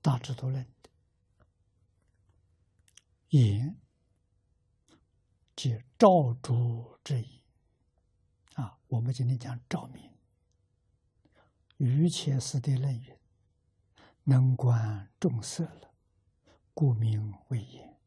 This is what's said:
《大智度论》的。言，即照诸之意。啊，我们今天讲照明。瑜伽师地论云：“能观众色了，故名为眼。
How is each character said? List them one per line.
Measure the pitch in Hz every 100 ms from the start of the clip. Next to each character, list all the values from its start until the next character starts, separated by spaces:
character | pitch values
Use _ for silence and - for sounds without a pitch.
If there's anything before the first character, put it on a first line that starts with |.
《大 | 151 127
智 | -
度 | 123 131
论》 | 135 127 _
的。 | - _ _ _ _ _ _ _ _ _ _ _ _ _ _ _ _ _ _ _ _ - _ _ _
言， | 147 113 101 139 214 _ _ _ _ _ _ _ _ _ _ _ _ _ _ _ _ _
即 | - 131 110 - _
照 | 208 180 131
诸 | 117 - 120 120 117 - -
之 | - 131
意。 | - - _ _ _ _ _ _ _ _ _ _ _
啊， | - 117 - _
我 | 117
们 | 120
今 | 131 123
天 | 127
讲 | - 120 _
照 | 180 127
明。 | 127 - _ _ _ _ _ _ _ _ _ _ _ _ _ _ _ _ _
瑜 | 131 139 170
伽 | - - 135
师 | - 139
地 | 127
论 | 131 139 120
云 | - - _ _ _ _ _ _ _ _ - _
：“能 | - 131 131
观 | 123 123 117 110 101 101 _
众 | 170 120
色 | - -
了， | 160 - - _ _ _ _ _ _ _ _
故 | - 143
名 | 110 113 107 107 98 _
为 | 127
眼。 | - - - _